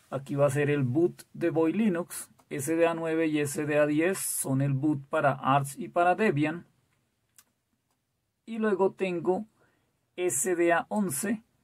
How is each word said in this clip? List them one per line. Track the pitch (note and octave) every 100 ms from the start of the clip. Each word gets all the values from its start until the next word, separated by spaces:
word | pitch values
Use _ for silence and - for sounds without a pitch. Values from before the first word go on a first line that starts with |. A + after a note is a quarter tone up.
| -
Aquí | C3+ C3+ C#3
va | C#3+
a |
ser | C#3+ C#3+
el | D3
boot | B2 C3+ F3+ - -
de | - E3+
Void | D#3 D#3+ F3
Linux. | A3+ E3+ F3 - - _ -
S | D3 C#3
D | E3 E3
A |
nueve | E3 E3 D#3+ E3
y | D3+
S | D3 C#3+ D3
D | D3
A | D3+
diez | D3+ E3+ F#3+
son | - - - C3+
el | C#3+
boot | C3+ D3+ D3 C#3
para | D#3+ D3
Arch | C3+ - C#3 C#3 -
y | F#3
para | F3 F3 F3+
Debian. | G#3+ C#3+ D3+ E3+ - _ _ _ _ _ _ _ _ _ _ _ _ _ _ _ _ _ -
Y | A3+
luego | G#3+ F#3 F#3+
tengo | - G3 F3 D#3+ F#3 G#3+ _ _ _ _ _ _ -
S | F3+ - F#3+ E3+
D | E3+
A | E3+ -
once, | G#3 F#3+ C#3 G3+ A3 - _